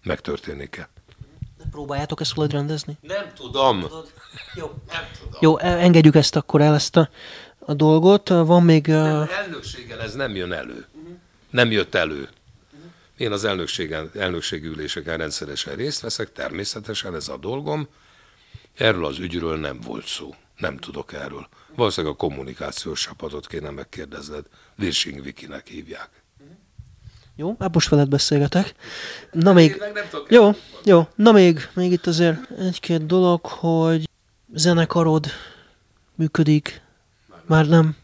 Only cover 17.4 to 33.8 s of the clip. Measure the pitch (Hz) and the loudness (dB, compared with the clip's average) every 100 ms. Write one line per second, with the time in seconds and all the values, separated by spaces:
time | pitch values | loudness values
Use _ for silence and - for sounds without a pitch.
17.4 | 87 131 147 151 147 _ _ _ _ _ | -10 -8 -8 -8 -8 _ _ _ _ _
18.4 | _ - _ - 113 95 78 71 90 87 | _ -20 _ -2 0 0 -4 -6 -8 -6
19.4 | 82 78 76 64 57 55 - - 69 - | -6 -6 -8 -10 -14 -14 -10 -12 -12 -20
20.4 | _ _ 85 67 - 73 - 73 69 71 | _ _ -10 -10 -16 -16 -14 -14 -14 -14
21.4 | 71 _ _ - 113 92 78 69 82 69 | -18 _ _ -4 -4 -2 -6 -4 -6 -6
22.4 | 67 64 71 - - 76 - - 78 73 | -14 -12 -12 -10 -10 -10 -10 -10 -12 -12
23.4 | - 82 73 69 69 - 71 69 73 76 | -12 -12 -12 -14 -16 -16 -16 -16 -14 -16
24.4 | 73 _ _ - 92 73 - 71 69 - | -16 _ _ -8 -4 -4 -6 -10 -16 -18
25.4 | 65 69 - - - 78 - _ _ _ | -18 -18 -16 -18 -16 -18 -18 _ _ _
26.4 | 143 170 _ - - - - - _ - | -20 -20 _ -20 -20 -20 -20 -20 _ -10
27.4 | 160 226 190 165 - 147 139 139 - 147 | -8 -6 -2 0 2 2 2 0 0 0
28.4 | 143 175 196 - - - - - - 165 | 2 0 -2 -8 -18 -16 -14 -16 -8 2
29.4 | 175 180 160 - - 208 - - - 233 | 6 8 8 4 -8 -8 -10 -12 6 8
30.4 | 208 208 - - - 175 160 - 214 214 | 8 4 -6 -4 6 6 6 4 6 8
31.4 | 180 160 - - 180 180 - 165 175 160 | 8 4 -4 -4 0 0 0 2 2 0
32.4 | - - 185 175 - 170 156 185 180 170 | -8 -6 -6 -6 -2 -2 2 2 4 2
33.4 | - - 165 165 | -2 -4 0 2